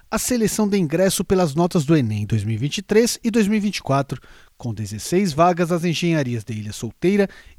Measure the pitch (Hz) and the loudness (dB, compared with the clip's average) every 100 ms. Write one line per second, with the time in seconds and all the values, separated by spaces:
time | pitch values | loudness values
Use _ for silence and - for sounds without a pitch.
0 | _ 220 - 247 214 - 214 202 165 165 | _ -6 -2 0 0 0 0 0 0 2
1 | 190 - 196 190 180 139 175 180 139 160 | 0 0 0 2 2 2 2 2 2 2
2 | 117 107 104 110 104 110 143 - - 208 | 2 -2 -2 -2 -2 -2 -4 -6 0 2
3 | 233 - 233 226 196 220 202 - - 139 | 2 0 -2 0 2 0 -2 -4 -2 0
4 | 139 127 - - - _ 120 104 107 104 | 0 -8 -12 -20 -20 _ -8 -6 -8 -8
5 | - 175 202 139 170 175 175 175 175 156 | -2 0 0 2 2 4 0 0 0 -2
6 | 175 160 131 120 - 110 107 - 117 - | 0 0 0 -4 -6 -10 -8 -10 -10 -2
7 | 170 202 196 - - | 0 2 0 -2 -20